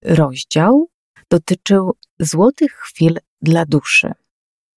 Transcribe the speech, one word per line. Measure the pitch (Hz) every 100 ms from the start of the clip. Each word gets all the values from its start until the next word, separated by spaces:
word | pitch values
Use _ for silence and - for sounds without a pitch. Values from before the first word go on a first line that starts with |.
rozdział | - 160 147 131 - 156 180 277 339 _ _ _ -
dotyczył | 170 - 185 - 196 185 - _ -
złotych | 160 156 220 - 294
chwil | - - - 160 165 _ -
dla | 156 165 156
duszy. | 143 - - - - _ _ _ _ _